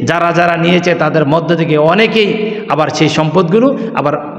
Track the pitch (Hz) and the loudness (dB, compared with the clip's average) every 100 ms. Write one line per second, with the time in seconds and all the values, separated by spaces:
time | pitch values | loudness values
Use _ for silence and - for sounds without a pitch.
0 | 120 170 170 170 175 160 170 175 175 170 | -2 0 0 2 2 2 2 2 0 0
1 | 156 151 147 160 156 170 160 151 156 185 | 0 0 2 0 0 -2 0 2 2 2
2 | 220 220 202 - - - - 147 151 - | 2 2 0 -2 -4 -6 -4 -2 -2 0
3 | 151 - 156 165 165 208 269 262 - - | 0 0 0 0 2 2 2 0 -4 -4
4 | 139 147 - | -2 -4 -8